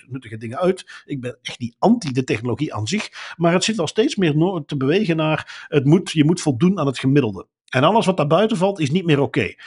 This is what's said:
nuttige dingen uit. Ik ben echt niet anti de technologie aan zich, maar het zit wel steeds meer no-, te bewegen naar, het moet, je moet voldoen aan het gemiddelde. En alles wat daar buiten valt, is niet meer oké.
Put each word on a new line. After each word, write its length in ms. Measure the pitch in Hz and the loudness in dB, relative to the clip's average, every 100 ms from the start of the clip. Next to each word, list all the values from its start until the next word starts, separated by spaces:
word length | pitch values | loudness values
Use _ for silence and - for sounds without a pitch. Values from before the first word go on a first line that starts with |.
| - | -16
nuttige 280 | 131 123 110 | -16 -14 -12
dingen 220 | 113 123 | -10 -4
uit. 440 | 180 190 - - | -2 -2 -6 -20
Ik 160 | - 139 | -12 -10
ben 180 | 123 - | -10 -12
echt 160 | - - | -14 -10
niet 180 | 120 - | -10 0
anti 340 | 180 240 151 | 2 2 0
de 120 | 131 | -2
technologie 280 | 131 117 123 | -2 -2 -4
aan 320 | 110 151 113 107 | -4 -4 -6 -4
zich, 480 | 202 - - - - | -6 -6 -12 -16 -2
maar 160 | 170 | 0
het 120 | 175 | 2
zit 120 | 196 220 | 0 -2
wel 100 | 156 | -2
steeds 300 | - 262 - | 0 0 2
meer 200 | 175 147 | 0 2
no-, 280 | 175 175 | 2 0
te 120 | 143 147 | -6 -4
bewegen 400 | 135 185 214 160 | 0 0 0 0
naar, 500 | 156 151 - - - | 0 -2 -4 -16 -4
het 160 | 151 | 0
moet, 260 | 131 180 - | 4 4 4
je 140 | 160 | 2
moet 160 | 147 170 | 2 2
voldoen 380 | 151 113 175 196 | 0 2 2 2
aan 80 | 139 | -2
het 120 | 120 | -2
gemiddelde. 480 | 135 143 117 95 - _ _ | 2 2 2 -2 -12 _ _
En 160 | 127 | 0
alles 220 | 151 226 175 | 2 4 2
wat 100 | 185 | 0
daar 100 | 147 | 2
buiten 300 | 165 214 208 | 2 2 0
valt, 240 | 196 196 | -2 0
is 100 | 139 | -2
niet 140 | 175 | 0
meer 160 | 170 143 | 2 2
oké. 340 | 139 139 90 - | 2 0 -4 -6